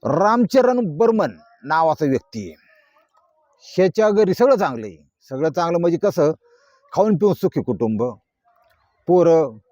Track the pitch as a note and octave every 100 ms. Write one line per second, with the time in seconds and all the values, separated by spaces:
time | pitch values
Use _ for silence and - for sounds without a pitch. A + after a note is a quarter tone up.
0 | - D3 G3+ A#3 A3+ C4+ B3 B3 A3 D3
1 | A3+ A3+ F3+ E3 _ _ C#3 D#3 E3 D3+
2 | D3+ C3 _ - F#2+ D#2 _ _ _ _
3 | _ _ _ _ _ _ - - F#3 -
4 | G#3+ G#3 G3+ F3+ B3 B3+ F3+ A#2+ G#2+ D#2+
5 | _ _ _ C3 D#3+ D3 E3+ E3+ F3 E3+
6 | G3+ F3 D3+ D#3+ _ _ _ _ _ -
7 | G#3+ F#3 G#3 F3 F3+ D#3 A2+ G#2 A#2 A2
8 | B2 G#2+ _ _ _ _ _ _ _ _
9 | - F3+ E3+ E3 D3 A2 _